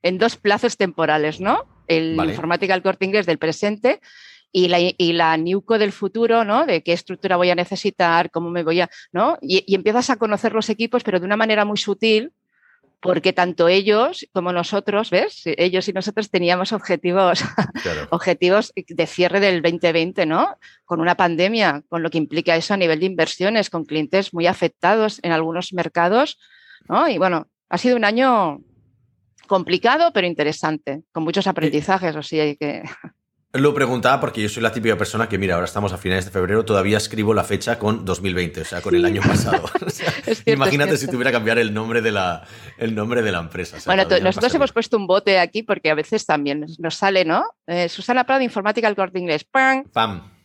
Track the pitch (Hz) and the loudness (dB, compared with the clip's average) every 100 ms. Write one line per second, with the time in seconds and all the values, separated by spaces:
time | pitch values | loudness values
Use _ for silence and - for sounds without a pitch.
0 | 175 185 233 - 202 208 240 - 196 165 | -2 2 0 2 0 2 0 0 -2 0
1 | 156 151 151 156 190 339 539 _ - 160 | 2 2 0 -2 -2 -2 -4 _ -2 0
2 | 160 160 160 - 165 175 196 185 190 190 | 0 -2 -2 -4 -2 -2 0 0 0 -2
3 | 190 208 175 156 160 156 208 208 226 - | 0 0 0 -2 -2 -2 -4 0 0 0
4 | - - - - _ 185 180 175 180 - | -6 -20 -20 -20 _ 0 2 2 2 0
5 | 170 170 165 160 170 196 - 226 208 - | 0 2 2 2 0 -2 0 0 0 -2
6 | 196 226 226 233 214 226 320 170 170 170 | -6 0 2 2 2 0 2 0 0 -2
7 | - 180 190 175 180 175 175 196 202 - | -2 -8 -2 2 2 2 -2 -4 -4 0
8 | 175 170 165 165 170 175 160 170 170 - | 2 2 2 -4 -4 -2 0 0 0 -6
9 | - 175 247 339 135 185 - 190 190 226 | -8 -2 0 0 0 -2 2 0 2 0
10 | 247 233 220 208 226 220 214 214 233 247 | 0 0 0 0 0 -2 -2 -4 -2 -2
11 | 233 185 180 208 220 214 208 208 - 196 | 0 -2 0 0 2 2 2 -2 -2 0
12 | 226 214 277 _ _ _ _ _ _ _ | 4 2 0 _ _ _ _ _ _ _
13 | 185 170 - 180 180 165 170 185 196 214 | -2 2 2 2 0 4 4 4 4 2
14 | 269 370 - 196 180 175 170 202 196 202 | 2 -2 -6 -4 -2 -2 -2 -2 0 -2
15 | 226 180 392 - 170 - - 185 190 190 | 0 0 0 -4 -6 0 0 0 -2 -4
16 | 196 214 214 190 175 180 190 214 - 170 | -4 -6 -2 0 2 0 0 -4 -2 -2
17 | 180 185 185 160 - - 156 - 180 156 | 0 2 4 2 -2 -2 -4 -4 -6 -6
18 | 143 170 190 165 180 202 - - - 170 | -4 -2 0 2 4 2 0 -10 -10 -4
19 | 160 - 175 196 196 175 165 170 175 165 | -4 0 2 4 2 2 0 2 2 2
20 | 170 185 165 165 370 - - _ _ 170 | 0 0 0 2 0 -4 -20 _ _ -2
21 | 165 175 180 160 185 226 190 143 _ 170 | 0 2 2 2 0 2 0 0 _ -4
22 | 165 165 147 151 170 165 - 202 170 156 | -2 -2 -2 -2 0 0 0 0 2 2
23 | 185 175 156 - 180 226 196 170 156 156 | -2 0 -2 0 0 0 -2 -6 -4 -4
24 | 147 190 190 170 170 185 170 _ 175 220 | 0 -2 -2 0 0 2 -2 _ 2 2
25 | 214 - 175 160 165 170 180 185 160 175 | 0 -2 -2 -2 -2 -4 -6 -6 -4 0
26 | 170 220 302 - _ _ _ - - 214 | 2 2 0 -4 _ _ _ -20 -2 0
27 | 320 190 185 165 - _ _ 175 247 240 | 2 2 0 0 -4 _ _ -2 2 2
28 | 208 220 262 233 175 143 _ _ _ _ | 2 2 2 2 0 -4 _ _ _ _
29 | _ _ _ _ _ 190 156 180 233 294 | _ _ _ _ _ 0 2 0 2 4
30 | 339 220 180 156 151 156 160 156 - 139 | 2 2 -2 0 -2 0 -4 -4 -6 -10
31 | _ 170 160 196 190 180 156 147 147 190 | _ -6 -2 0 -2 0 0 -2 0 -2
32 | 180 151 147 156 151 147 147 131 - - | -2 -6 -4 -2 -2 -2 -8 -8 -12 -16
33 | - _ _ _ _ 131 143 139 127 123 | -20 _ _ _ _ 2 2 2 0 2
34 | 127 135 120 113 107 117 113 117 110 95 | 2 2 0 -2 -4 0 -2 2 0 0
35 | 104 110 107 98 98 87 90 104 101 92 | 0 -2 -2 0 0 0 -2 -2 -4 -4
36 | 90 92 92 95 90 107 107 101 95 107 | -2 -2 -2 -2 0 0 2 2 2 0
37 | - 110 107 104 95 101 - 117 101 113 | -2 -2 2 2 0 -4 -2 -2 0 -2
38 | 92 90 95 90 85 80 78 90 98 87 | -4 -4 -2 -2 -4 -6 -10 -8 -2 0
39 | 87 101 98 - - - 170 - 170 - | 0 2 2 2 0 -2 -2 -6 -6 -6
40 | 170 - - 226 - 175 135 143 147 143 | -6 -6 -4 -2 0 2 2 2 0 0
41 | 117 123 127 120 110 117 110 107 110 117 | -2 -2 0 0 2 2 0 -2 -2 -2
42 | 110 104 92 82 - - - - 113 107 | 0 0 -2 -4 -10 -20 -20 -8 -6 -4
43 | 107 120 110 87 82 90 85 - - 190 | -2 0 0 -2 -6 -10 -12 -10 -2 0
44 | 185 180 190 190 247 302 269 233 226 220 | 2 2 2 0 0 0 0 -2 -2 -4
45 | 190 190 202 190 175 208 - 196 156 151 | 2 0 4 2 2 -4 -4 -2 0 0
46 | 156 214 - 151 143 147 151 156 160 - | -2 -4 0 0 0 -4 -8 -8 -8 -2
47 | 196 190 160 180 440 _ - 175 175 - | 0 2 2 0 -2 _ -6 -4 -4 -6
48 | 190 254 247 269 247 220 202 214 220 196 | -2 0 2 0 0 -2 -2 0 0 0
49 | 190 185 175 151 - 262 262 262 277 - | -4 -4 -2 -4 -2 0 2 0 -2 -2
50 | 110 92 - _ | -2 -4 -14 _